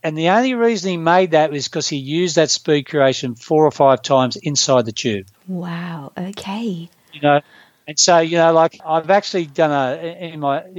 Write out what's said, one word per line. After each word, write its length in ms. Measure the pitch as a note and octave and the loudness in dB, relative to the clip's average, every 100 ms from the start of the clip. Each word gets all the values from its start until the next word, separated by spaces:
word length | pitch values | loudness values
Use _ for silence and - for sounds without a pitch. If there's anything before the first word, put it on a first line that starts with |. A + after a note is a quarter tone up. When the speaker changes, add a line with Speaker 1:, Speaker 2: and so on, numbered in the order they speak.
Speaker 1:
and 140 | D#3+ D#3 | -6 -2
the 100 | E3 | 2
only 280 | G#3+ C4 A#3+ | 2 2 0
reason 360 | A#3 G#3+ F#3 | 0 0 -4
he 60 | E3+ | -2
made 340 | E3 F#3 F#3 | 2 2 4
that 200 | D#3+ D#3 | 2 2
was 180 | C#3+ - | -2 -6
'cause 180 | D#3+ - | -6 -6
he 80 | D3 | -6
used 400 | C3+ D#3+ F3+ D#3+ | -4 -2 0 2
that 140 | D3+ | 0
speed 360 | - - D3 C3 | 0 0 0 0
creation 480 | D3 C3+ B2+ C3 | 2 2 2 -6
four 320 | A2+ - D#3 D3+ | -8 0 2 2
or 60 | |
five 300 | - C#3 B2+ | 4 4 4
times 340 | - C3+ B2+ - | 2 2 2 -4
inside 500 | D#3 C#3 - C3 A2+ | -4 -2 2 2 0
the 60 | |
tube. 360 | - B2 G2+ F#2 _ F#3 | -4 -4 -4 -8 _ -10
Speaker 2:
Wow, 640 | F3+ F3 E3+ F3 E3 C#3 - | -8 -8 -8 -10 -12 -12 -12
okay. 720 | F#3 G3+ G3 G#3 A#3 E3+ E3+ _ _ | -12 -10 -10 -8 -6 -8 -12 _ _
Speaker 1:
You 80 | D3+ | -2
know, 180 | D3 C#3+ - _ _ _ - | 2 2 0 _ _ _ -12
and 100 | D3+ | -2
so, 220 | - E3+ | 4 4
you 160 | E3 E3+ | 4 2
know, 160 | E3 | 4
like, 300 | D#3+ E3 - D#3+ | 4 2 -2 -4
I've 240 | D#3+ D#3+ | -4 2
actually 360 | G3+ - F#3 D#3 | 0 0 -6 -6
done 260 | C3+ D#3 | -2 0
a, 640 | C#3+ B2+ D#3+ E3 F3 E3+ | 0 -2 -4 -10 -12 -12
in 80 | D#3+ | -6
my, 240 | C#3+ C#3+ F#3 | -4 -4 -6